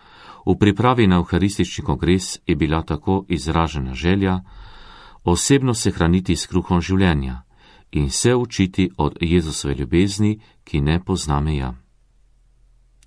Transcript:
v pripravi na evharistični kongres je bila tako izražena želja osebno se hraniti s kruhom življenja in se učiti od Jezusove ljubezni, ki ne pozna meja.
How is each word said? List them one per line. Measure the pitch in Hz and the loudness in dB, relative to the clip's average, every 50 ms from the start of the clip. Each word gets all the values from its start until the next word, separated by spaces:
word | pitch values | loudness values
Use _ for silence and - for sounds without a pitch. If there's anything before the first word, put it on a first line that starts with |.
| _ - - - - - - - - | _ -20 -20 -20 -20 -20 -20 -6 -2
v | - 90 - | -2 2 4
pripravi | 107 104 98 - 113 123 135 120 113 | 4 4 4 4 2 2 2 4 4
na | 95 92 87 85 | 4 4 4 2
evharistični | - 92 87 95 101 - - 90 - - - 76 | 0 0 0 0 0 0 -2 -4 -4 -4 -6 -4
kongres | - 73 69 - 85 90 95 92 - - - _ | -4 -4 -2 0 2 2 0 0 -4 -10 -8 _
je | - 85 | -2 0
bila | 76 82 76 80 80 80 | 0 0 0 0 0 -2
tako | - 80 76 - 92 95 98 95 - | -2 -6 -4 -2 -2 -2 -2 -2 -2
izražena | 90 76 67 78 76 82 82 80 78 73 64 64 64 | -4 -4 -2 -2 0 0 0 0 -2 -6 -6 -6 -6
želja | 64 80 87 95 98 98 95 92 92 - - - - - - - - - - - - - - - - - | -4 0 0 2 2 2 0 -2 -2 -6 -10 -18 -20 -20 -20 -20 -20 -20 -20 -20 -20 -20 -20 -20 -4 0
osebno | 87 87 85 - - 139 139 131 127 117 | 0 2 2 2 2 2 2 2 0 -2
se | 117 - 101 | 0 -2 -2
hraniti | 92 - 85 82 87 95 92 - 87 | 0 2 2 2 2 2 2 0 -2
s | - - | -2 -4
kruhom | - - 90 - - 92 87 80 | -4 -4 -4 -2 0 0 0 0
življenja | 85 95 95 98 90 80 71 67 65 62 64 - _ _ _ _ - - - _ _ - | 0 0 2 2 2 2 0 -2 -4 -8 -10 -14 _ _ _ _ -20 -20 -20 _ _ -4
in | 76 73 67 | -2 -2 -2
se | - - - 120 123 | -2 0 2 2 2
učiti | 123 123 117 - - 95 92 - - 92 90 - | 2 0 -2 -2 -2 -2 0 0 0 -2 -2 -2
od | - 76 71 - - | -2 -2 -4 -2 -4
Jezusove | 85 82 87 90 78 78 71 - - 71 67 | -2 0 0 0 0 -2 -6 -6 -6 -4 -4
ljubezni, | 64 69 58 80 85 95 101 95 101 107 104 107 110 - _ _ _ _ | -4 -4 0 0 2 2 0 0 0 0 0 -2 -4 -8 _ _ _ _
ki | - - 73 | -6 -4 -2
ne | 69 73 80 90 - | 0 0 0 -2 -2
pozna | - 95 87 - 73 71 73 | -2 -4 -4 -2 -2 -2 0
meja. | 76 78 76 69 65 64 62 62 - _ _ _ _ _ _ _ _ _ _ _ _ _ _ _ _ _ _ _ _ _ _ _ _ | 0 -2 -2 -2 -4 -6 -8 -12 -18 _ _ _ _ _ _ _ _ _ _ _ _ _ _ _ _ _ _ _ _ _ _ _ _